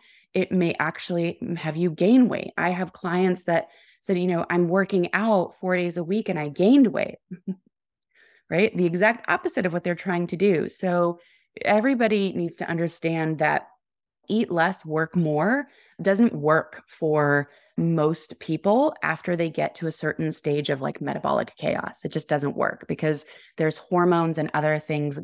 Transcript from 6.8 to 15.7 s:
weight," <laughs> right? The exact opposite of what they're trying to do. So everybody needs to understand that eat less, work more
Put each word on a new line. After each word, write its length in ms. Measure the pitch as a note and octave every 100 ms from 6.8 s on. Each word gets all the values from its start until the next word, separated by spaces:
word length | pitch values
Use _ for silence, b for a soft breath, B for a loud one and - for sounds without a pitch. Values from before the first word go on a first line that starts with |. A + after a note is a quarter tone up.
| A3+
weight," 280 | - - - _
<laughs> 1200 | F3+ - F#3 _ _ _ _ _ _ _ _ _
right? 260 | D#3+ A3 E3+
The 80 |
exact 400 | F3 F3 G#3+ A#3 -
opposite 340 | E3+ F4+ -
of 80 | F#3
what 100 | E3+
they're 120 | F3+
trying 320 | E3+ G3 F3 F3
to 100 | E3
do. 320 | G3+ D#3+ -
So 500 | - F#3 F3 F3 F3 b b b -
everybody 720 | - G#3 B3 B3+ A3+ G#3 G3
needs 220 | F3+ E3+ E3+
to 120 | -
understand 680 | E3 E3+ - E3+ E3 D#3+ D#3
that 300 | D3+ D3+ - _ _ _ _ _ -
eat 220 | G#3+ A#3
less, 340 | E3+ E3+ F#3
work 320 | D#3 D#3 D#3+ F3+
more 520 | D#3 D3+ F3+ C4+ C#4+